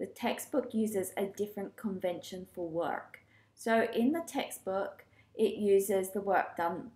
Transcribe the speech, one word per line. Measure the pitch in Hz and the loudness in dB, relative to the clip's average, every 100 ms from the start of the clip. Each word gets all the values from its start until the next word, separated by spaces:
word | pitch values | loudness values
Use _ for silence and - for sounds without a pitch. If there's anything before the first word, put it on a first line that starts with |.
the | 190 | -10
textbook | - 240 - - 294 240 | -4 -4 -4 -2 -2 0
uses | 220 214 202 185 - | 0 0 0 -2 -4
a | 196 | -4
different | - 208 208 196 - | -4 -6 -6 -10 -6
convention | 214 190 185 175 - 185 185 | -6 -2 -2 -2 -8 -12 -10
for | - 170 | -8 -4
work. | 160 156 - - - _ _ _ | -2 -2 -2 -8 -18 _ _ _
So | - 233 226 - | -6 2 4 4
in | - 240 | 2 2
the | 330 339 | 2 -2
textbook, | 269 - - - 190 196 - - _ _ - | -6 -6 -6 -4 -2 -4 -8 -20 _ _ 0
it | 220 | 2
uses | - 208 196 196 196 190 | 2 6 6 6 2 2
the | 208 | -2
work | 196 180 - - | 2 2 2 0
done | 170 175 - | -2 -2 -8